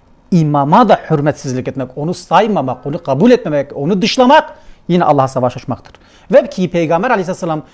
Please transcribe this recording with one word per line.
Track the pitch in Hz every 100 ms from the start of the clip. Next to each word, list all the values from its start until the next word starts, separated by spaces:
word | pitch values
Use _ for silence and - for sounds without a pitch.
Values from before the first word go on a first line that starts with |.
| _ _ -
imama | 180 151 147 139 196 214
da | 202 -
hürmetsizlik | 156 147 135 139 127 131
etmek, | 135 127 -
onu | 151
saymamak, | 175 - 170 220 185 131 123 143
onu | 139
kabul | - 135 240
etmemek, | 247 - 147 131 -
onu | 143 196
dışlamak | 180 - 254 302 302 - - - -
yine | 175
Allah'a | 175 143 131
savaş | 131 123 135
açmaktır. | - 117 - - _ _ -
Ve | 247 262
ki | - 180
Peygamber | 170 160 165 240
aleyhisselam | 214 175 180 175 156 -